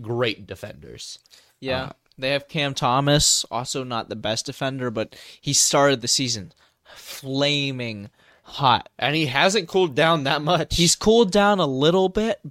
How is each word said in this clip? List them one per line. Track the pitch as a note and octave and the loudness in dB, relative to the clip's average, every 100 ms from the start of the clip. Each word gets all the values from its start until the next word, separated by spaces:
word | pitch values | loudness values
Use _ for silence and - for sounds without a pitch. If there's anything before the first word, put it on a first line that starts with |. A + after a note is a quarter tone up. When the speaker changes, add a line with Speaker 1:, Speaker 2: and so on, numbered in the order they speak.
Speaker 1:
great | A2+ A#2 B2 F#2 F#2+ | -8 -2 -2 -4 -12
defenders. | F#2+ - C2+ C2+ A#1 - - _ _ _ _ | -14 -16 -16 -20 -18 -18 -18 _ _ _ _
Speaker 2:
Yeah. | C3 B2+ | -6 -6
Speaker 1:
Uh, | C3+ - _ - | -8 -14 _ -8
Speaker 2:
They | C3 | -2
have | C#3+ - | -2 -4
Cam | E3 C#3+ | -4 -4
Thomas, | C3+ C3 B2+ C#3+ D3 - - - | -2 0 2 4 4 4 0 -2
also | A#2 B2+ C#3 | -6 -6 -8
not | B2+ A#2 - | -6 -6 -6
the | G#2 | -6
best | G#2+ A2 - | -4 -4 -6
defender, | - C3+ C3+ B2+ | -6 -6 -4 -4
but | A2+ G#2+ - - - | -4 -6 -10 -20 -8
he | - | -2
started | C3+ - D3+ C#3+ B2+ | 2 4 4 4 2
the | A2+ | 0
season | - B2+ A#2 E2+ _ _ _ - - - - | -2 -2 -6 -10 _ _ _ -20 -20 -18 -14
flaming | C3+ C3+ C#3+ C#3+ C#3 B2+ A#2+ G#2+ G2+ _ _ _ | -6 -2 0 0 -2 -4 -8 -8 -14 _ _ _
hot. | - - C#3 G#2+ - - | -16 0 2 2 -2 -4
Speaker 1:
And | B2+ D#3 | -2 0
he | D3 | 0
hasn't | C3+ F3+ G#3+ E3 | 2 2 0 0
cooled | F#3+ F3+ | 0 2
down | B2+ D#3+ E3 | 2 2 2
that | C3+ D3+ | 0 -2
much. | D3+ F3 D#3+ - | 0 -2 0 2
Speaker 2:
He's | E3+ - | 2 2
cooled | G#3+ A3+ G#3+ | 4 4 4
down | G3+ G3+ G3+ | 4 4 2
a | D3+ | 0
little | C3 D3+ F#3 F#3+ | 2 2 4 2
bit, | G#3 A3 - D3 | 0 -4 -4 -8